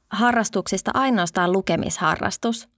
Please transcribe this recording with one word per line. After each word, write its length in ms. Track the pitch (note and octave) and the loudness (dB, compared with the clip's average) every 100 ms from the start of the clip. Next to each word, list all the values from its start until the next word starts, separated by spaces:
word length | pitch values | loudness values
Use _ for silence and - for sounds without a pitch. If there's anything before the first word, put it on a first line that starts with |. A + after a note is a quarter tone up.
| _ | _
harrastuksista 800 | G3 A#3+ A#3+ G#3 G3 F3 F#3+ - | 0 2 4 0 -2 -2 -4 -2
ainoastaan 580 | B3 C4+ A3+ F3 - F3 | 0 2 2 0 0 2
lukemisharrastus 1160 | F#3+ F#3 E3 - - E3 E3 G3 - A#3 A#3 - | 2 0 -2 -2 -2 0 0 -2 -2 -4 -4 -8